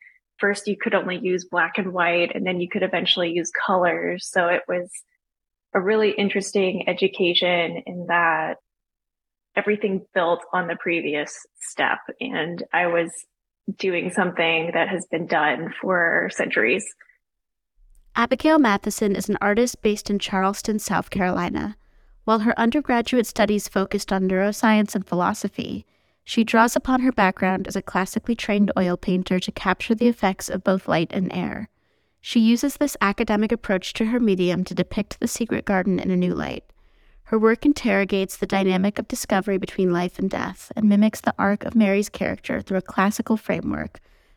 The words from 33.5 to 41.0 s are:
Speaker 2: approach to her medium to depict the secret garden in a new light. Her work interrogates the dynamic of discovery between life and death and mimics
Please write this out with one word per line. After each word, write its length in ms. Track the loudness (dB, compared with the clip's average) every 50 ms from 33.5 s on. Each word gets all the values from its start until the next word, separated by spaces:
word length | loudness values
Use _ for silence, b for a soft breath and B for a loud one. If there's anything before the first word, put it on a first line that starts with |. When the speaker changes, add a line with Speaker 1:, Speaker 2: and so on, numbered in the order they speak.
Speaker 2:
approach 400 | -2 -2 0 0 -2 -2 -2 -4 -4
to 120 | -2 0
her 140 | 0 2 2
medium 440 | 4 2 4 4 2 2 0 0 -2
to 100 | -2 -2
depict 460 | -2 -2 -2 -4 -6 -6 -6 -6 -6
the 80 | -6 -4
secret 380 | -4 -4 -4 -4 -4 -4 -2
garden 320 | 0 0 0 0 0 0 0
in 120 | 0 0
a 60 | 0
new 180 | 0 0 0 -2
light. 300 | -4 -4 -6 -8 -10 -14 -18 _ _ _ _ _ _ _ _ -20 -20 -4
Her 140 | -2 2 4
work 280 | 4 4 4 4 4
interrogates 720 | 2 2 2 2 2 2 2 2 2 0 0 0 -2 -4
the 100 | -6 -4
dynamic 520 | -2 0 2 2 2 2 2 2 0 0 -2
of 100 | -6 -6
discovery 500 | -6 -8 -2 0 0 0 0 0 -2 -2
between 340 | -4 -4 -2 0 2 2
life 260 | 2 0 0 -4 -4 -4
and 120 | -4 -4
death 400 | -2 -4 -6 -6 -8 -12 -16 -10 -2
and 120 | 2 4 4
mimics 320 | 6 6